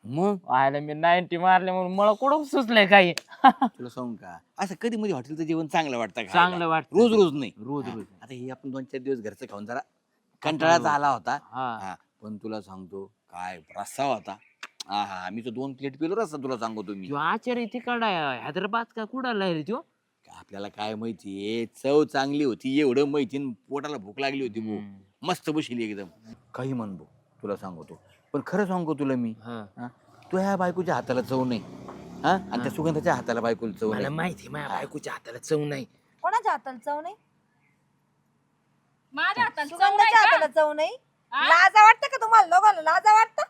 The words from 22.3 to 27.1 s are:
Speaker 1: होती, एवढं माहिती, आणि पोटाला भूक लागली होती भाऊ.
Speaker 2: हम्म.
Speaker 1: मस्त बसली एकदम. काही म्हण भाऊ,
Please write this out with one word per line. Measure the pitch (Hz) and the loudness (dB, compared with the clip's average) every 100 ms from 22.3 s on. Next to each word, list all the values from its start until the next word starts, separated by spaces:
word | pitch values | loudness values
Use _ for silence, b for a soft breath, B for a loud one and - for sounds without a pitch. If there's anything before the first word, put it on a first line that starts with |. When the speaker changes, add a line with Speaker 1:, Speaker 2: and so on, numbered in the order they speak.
| 143 | 0
Speaker 1:
होती, | 147 104 131 135 | -2 -2 -2 2
एवढं | 147 123 147 | 2 2 2
माहिती, | 147 127 139 | 0 -2 -4
आणि | 139 113 _ | -8 -10 _
पोटाला | 139 143 143 | -8 -8 -10
भूक | 98 104 | -12 -6
लागली | 139 139 131 | -4 -4 -6
होती | 107 | -6
भाऊ. | 110 104 | -6 -8
Speaker 2:
हम्म. | 104 98 _ _ 160 | -10 -20 _ _ -6
Speaker 1:
मस्त | 180 - | -4 -2
बसली | 151 147 120 | -4 -4 -6
एकदम. | 110 101 95 _ - 117 _ | -6 -8 -12 _ -20 -20 _
काही | - 131 | -10 -6
म्हण | 131 107 92 | -6 -8 -12
भाऊ, | - | -16